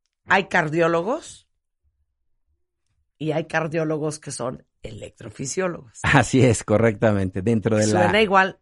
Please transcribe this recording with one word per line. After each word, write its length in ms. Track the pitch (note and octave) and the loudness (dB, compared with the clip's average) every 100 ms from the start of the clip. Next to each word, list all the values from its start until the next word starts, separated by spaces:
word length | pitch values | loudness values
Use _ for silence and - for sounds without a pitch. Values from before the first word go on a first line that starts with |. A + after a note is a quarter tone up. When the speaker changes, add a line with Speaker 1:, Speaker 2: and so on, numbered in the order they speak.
| _ _ - | _ _ 0
Speaker 1:
Hay 200 | F#3+ - | 0 2
cardiólogos 1000 | F#3 D#3+ D#3+ E3 E3+ F#3 D4+ - - _ _ _ _ _ _ _ _ _ _ _ _ _ _ _ _ _ _ | 0 0 0 2 0 -2 -6 -10 -20 _ _ _ _ _ _ _ _ _ _ _ _ _ _ _ _ _ _
y 140 | D3+ | -4
hay 140 | D3 D#3+ | -4 -4
cardiólogos 760 | D#3+ D3+ E3 D#3+ D#3 D3+ D3 | -4 -4 -4 -4 -4 -6 -8
que 120 | - | -12
son 320 | A2+ B2 C#3+ _ _ | -10 -10 -10 _ _
electrofisiólogos. 1160 | - G2 G2+ - A2+ - C#3 - F#3 E3 - - | -18 -16 -18 -18 -18 -12 -8 -4 -6 -6 -14 -8
Speaker 2:
Así 380 | - C#3 B2 C3+ | 2 4 4 4
es, 220 | B2 A2 | 4 2
correctamente. 760 | - G#2+ A2+ G#2 A2+ G2+ F#2+ G2 | 0 2 2 2 0 2 -2 -4
Dentro 360 | F#2+ A#2 A2 G#2+ | -2 -2 0 2
de 100 | G#2+ | 2
la 160 | G#2 | 2
Speaker 1:
Suena 180 | G3+ G3+ | 2 2
igual, 380 | A3 G3 F#3+ - | 2 2 2 -2